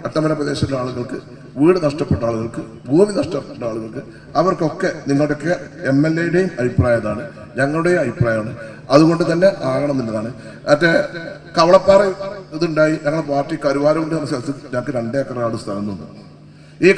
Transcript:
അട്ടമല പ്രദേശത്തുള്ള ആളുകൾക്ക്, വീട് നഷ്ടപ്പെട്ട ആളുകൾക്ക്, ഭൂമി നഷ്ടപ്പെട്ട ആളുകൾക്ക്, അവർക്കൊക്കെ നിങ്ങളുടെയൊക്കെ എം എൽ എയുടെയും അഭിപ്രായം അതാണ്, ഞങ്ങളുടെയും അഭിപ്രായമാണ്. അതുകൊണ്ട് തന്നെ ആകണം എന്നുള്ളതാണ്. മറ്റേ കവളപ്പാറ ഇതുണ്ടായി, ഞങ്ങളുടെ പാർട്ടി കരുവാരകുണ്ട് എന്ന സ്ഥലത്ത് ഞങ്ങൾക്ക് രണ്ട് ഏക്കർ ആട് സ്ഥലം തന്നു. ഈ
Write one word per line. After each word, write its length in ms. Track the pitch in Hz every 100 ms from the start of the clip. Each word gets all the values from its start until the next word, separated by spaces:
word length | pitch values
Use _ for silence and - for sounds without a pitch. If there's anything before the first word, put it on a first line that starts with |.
| 123
അട്ടമല 260 | 156 156 151
പ്രദേശത്തുള്ള 380 | 143 139 - 135
ആളുകൾക്ക്, 360 | 127 123 120 - - - - 127
വീട് 200 | 156 185 170
നഷ്ടപ്പെട്ട 360 | 147 139 - 117
ആളുകൾക്ക്, 320 | 113 113 - - - -
ഭൂമി 260 | 147 208 190
നഷ്ടപ്പെട്ട 420 | - 143 120 - 117
ആളുകൾക്ക്, 320 | 110 110 120 - - - 135
അവർക്കൊക്കെ 500 | 175 170 160 - 170 160 135
നിങ്ങളുടെയൊക്കെ 440 | 139 147 143 165 180 - - 127
എം 80 | 139 156
എൽ 80 | 160
എയുടെയും 260 | 170 170 190 -
അഭിപ്രായം 380 | 123 120 123 117
അതാണ്, 220 | 107 107 - - - 120
ഞങ്ങളുടെയും 400 | 139 156 165 196
അഭിപ്രായമാണ്. 500 | 127 113 120 110 107 123 - - -
അതുകൊണ്ട് 300 | 139 160 165 170
തന്നെ 180 | 135 190 190 131
ആകണം 240 | 131 143 135
എന്നുള്ളതാണ്. 280 | 113 107 110 - - - -
മറ്റേ 220 | - 165 - - 170 165 147 - 165
കവളപ്പാറ 440 | 170 185 190 196 202 185 196 202 190 156
ഇതുണ്ടായി, 400 | 170 151 156 160
ഞങ്ങളുടെ 240 | 147 160 143
പാർട്ടി 220 | 139 143 160 147
കരുവാരകുണ്ട് 500 | 139 143 160 160 160
എന്ന 80 | 143
സ്ഥലത്ത് 220 | 139 117 135 139
ഞങ്ങൾക്ക് 200 | 127 117 127
രണ്ട് 180 | 117 135
ഏക്കർ 180 | 135 123 117
ആട് 100 | 113
സ്ഥലം 220 | - 101 104
തന്നു. 180 | 95 76 - - - - - - -
ഈ 40 | 170